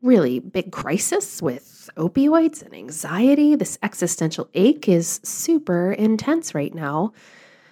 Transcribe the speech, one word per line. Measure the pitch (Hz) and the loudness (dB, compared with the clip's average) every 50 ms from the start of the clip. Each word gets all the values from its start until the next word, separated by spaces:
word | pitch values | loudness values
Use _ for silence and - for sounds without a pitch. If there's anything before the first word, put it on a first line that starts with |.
| 240 | 2
really | 247 254 208 156 123 127 | 4 4 6 4 2 0
big | 127 - - - 190 180 185 | -4 -6 -6 -6 -6 -6 -6
crisis | - - 131 - 151 208 - - 349 403 349 - - - | -10 -10 -6 -4 -4 -2 -2 -2 -2 -4 -4 -6 -10 -6
with | 180 147 123 131 _ _ _ - - - - | -6 -6 -6 -6 _ _ _ -20 -20 -20 -8
opioids | - 160 175 - 269 269 294 311 330 320 320 311 - | -6 -6 -2 0 2 2 4 4 4 2 2 -2 -4
and | - - - | -18 -18 -20
anxiety. | 78 98 123 156 170 - 151 160 185 233 262 285 294 294 294 302 | -18 -16 -14 -12 -12 -10 -6 -2 2 4 4 6 6 6 4 4
This | - 185 - - - | 4 0 -4 -6 -6
existential | - 208 - - 180 170 - - 170 156 156 - - - _ | -6 -6 -4 -2 -4 -4 -2 -2 -2 -4 -2 -4 -10 -6 _
ache | 165 185 247 311 - - | 4 4 4 4 2 2
is | - 180 170 165 - - - - | 2 2 2 2 -2 -8 -10 -10
super | - - - - - 339 311 311 - 180 175 175 185 | -12 -10 -8 -2 0 0 0 0 -2 -2 0 0 -2
intense | 202 - 214 220 220 214 - - 311 330 330 - - | 0 0 0 0 0 0 0 -2 -2 -2 -2 -4 -6
right | 156 143 - - | -6 -6 -6 -8
now, | 165 156 143 143 156 180 220 - _ _ - - - - _ _ _ _ _ | -8 -8 -4 -2 -2 -2 -2 -4 _ _ -20 -20 -20 -20 _ _ _ _ _